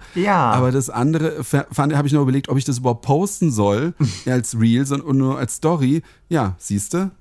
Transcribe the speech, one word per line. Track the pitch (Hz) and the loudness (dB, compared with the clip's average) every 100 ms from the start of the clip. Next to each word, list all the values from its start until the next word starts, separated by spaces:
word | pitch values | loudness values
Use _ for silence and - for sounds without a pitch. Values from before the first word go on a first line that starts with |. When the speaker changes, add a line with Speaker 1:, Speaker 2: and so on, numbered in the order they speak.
| - 175 | -6 -4
Speaker 1:
Ja. | 202 185 123 | 0 2 2
Speaker 2:
Aber | 127 127 | 2 2
das | 135 123 | 0 -2
andere | 110 135 160 156 156 131 | -2 0 0 -2 -4 -2
fa-, | 139 - | -2 -2
fand, | - 143 143 | -2 0 0
hab | 143 | 2
ich | |
noch | 147 | 2
überlegt, | 131 135 - | 2 0 0
ob | 135 | -2
ich | 139 | 0
das | 123 | -2
überhaupt | 127 117 - | 0 -2 0
posten | 147 196 - 165 | 0 0 0 0
soll | 110 101 104 160 - 131 | 2 2 2 -2 -2 -2
Speaker 1:
<laughs> | 95 - | -2 -2
Speaker 2:
als | 127 117 117 | -2 -2 0
Reel, | 113 120 135 | 2 4 0
sondern | 139 - 135 | -4 0 0
nur | 131 131 | 2 -2
als | 123 - | -4 -2
Story. | 156 170 131 160 - _ _ | 0 0 2 0 -4 _ _
Ja, | 160 107 90 | -2 0 -4
siehste? | - 101 - 175 190 - | -4 -4 -2 -4 -4 -8